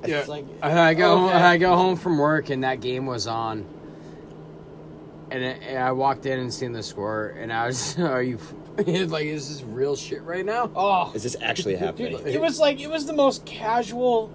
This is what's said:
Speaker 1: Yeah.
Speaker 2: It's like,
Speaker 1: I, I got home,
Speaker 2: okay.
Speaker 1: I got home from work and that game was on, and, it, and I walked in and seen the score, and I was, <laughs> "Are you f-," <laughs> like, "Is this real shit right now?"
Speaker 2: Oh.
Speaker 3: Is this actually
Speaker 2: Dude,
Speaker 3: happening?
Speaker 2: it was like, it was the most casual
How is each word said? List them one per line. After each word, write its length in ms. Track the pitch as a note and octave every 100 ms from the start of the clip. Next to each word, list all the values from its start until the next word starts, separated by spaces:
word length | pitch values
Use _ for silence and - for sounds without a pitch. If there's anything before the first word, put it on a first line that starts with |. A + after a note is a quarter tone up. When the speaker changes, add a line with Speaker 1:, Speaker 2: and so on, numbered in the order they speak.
Speaker 1:
Yeah. 140 | A#2 D3
Speaker 2:
It's 100 | C#3+
like, 160 | D3 C#3 -
Speaker 1:
I, 160 | D3 E3 E3
I 40 |
got 220 | D#3+ F3+ F#3+
home, 80 | F#3
Speaker 2:
okay. 60 | F3+
Speaker 1:
I 180 | F3 F3
got 200 | F3+ F3+
home 200 | F#3 F3+
from 220 | F3+ D#3
work 320 | D3 D#3 -
and 140 | C3+
that 160 | C3 C3
game 260 | B2+ B2+ C3
was 200 | B2 G#2+
on, 380 | A2+ A2+ A2 F#2+ - - - - - - - - - - - - - - - -
and, 120 | B2+
it, 200 | B2+ B2+
and 160 | A#2 C3
I 140 | B2+
walked 340 | C3 C3+ C3 C3+
in 120 | C3
and 140 | B2
seen 200 | A2 B2+
the 100 | A#2
score, 460 | G#2 - G#2 A2 G#2+ -
and 120 | A2+
I 160 | A2+ A#2
was, 280 | B2+ - -
<laughs> 0 |
"Are 240 | F3 C3
you 140 | B2+ A#2 - - - -
f-," 100 | C#3
<laughs> 240 | F3 F3+
like, 160 | D#3+ D3+
"Is 220 | D3+ C3+
this 140 | D3
real 340 | B2+ A2+ C#3 C#3
shit 260 | - A#2+
right 200 | D#3+ F3
now?" 260 | G3 A3+ A#3
Speaker 2:
Oh. 380 | D#3+ G3 F#3+ -
Speaker 3:
Is 80 | -
this 140 | A#2 -
actually 340 | A2+ A#2 C3+
Speaker 2:
Dude, 80 | F#2
Speaker 3:
happening? 360 | F#2 - A#3+ - -
Speaker 2:
it 140 | D4+
was 180 | D#4+ C4
like, 220 | D4+ C#4+
it 80 | C#4+
was 160 | D#4+ C#4+
the 60 |
most 320 | D#4 C#4 - -
casual 840 | - G#3+ A#3 A3 A#3 B3+ A#3 A3